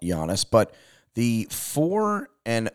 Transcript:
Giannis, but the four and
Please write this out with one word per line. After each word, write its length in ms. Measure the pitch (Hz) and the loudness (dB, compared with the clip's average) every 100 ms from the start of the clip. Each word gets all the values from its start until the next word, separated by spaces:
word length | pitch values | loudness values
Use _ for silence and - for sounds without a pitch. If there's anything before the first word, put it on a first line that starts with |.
Giannis, 420 | 85 82 80 - - | -2 -2 -2 -2 4
but 240 | 113 101 - - - _ | 4 4 -2 -20 -20 _
the 340 | - 120 113 - | -2 0 0 -2
four 800 | - - 147 165 202 214 202 - _ 117 | -8 -4 -2 0 2 0 -2 -6 _ -4
and 240 | 117 113 | -2 -2